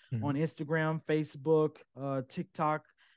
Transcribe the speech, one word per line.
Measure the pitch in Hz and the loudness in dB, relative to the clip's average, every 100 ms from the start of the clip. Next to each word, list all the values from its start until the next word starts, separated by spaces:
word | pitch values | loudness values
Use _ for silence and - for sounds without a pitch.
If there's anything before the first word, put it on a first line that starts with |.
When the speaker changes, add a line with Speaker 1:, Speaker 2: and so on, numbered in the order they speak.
| - | -8
Speaker 1:
Mm-hmm. | 117 | -4
Speaker 2:
on | 143 139 | 0 0
Instagram, | 156 - 147 160 156 160 - | 0 -2 -2 0 0 -2 0
Facebook, | 156 151 147 147 156 156 - - - | 0 0 -4 2 4 4 -2 -20 -10
uh, | 139 135 127 | -4 -4 -4
TikTok, | - 175 - 156 151 - _ _ | -8 -10 -2 0 0 -6 _ _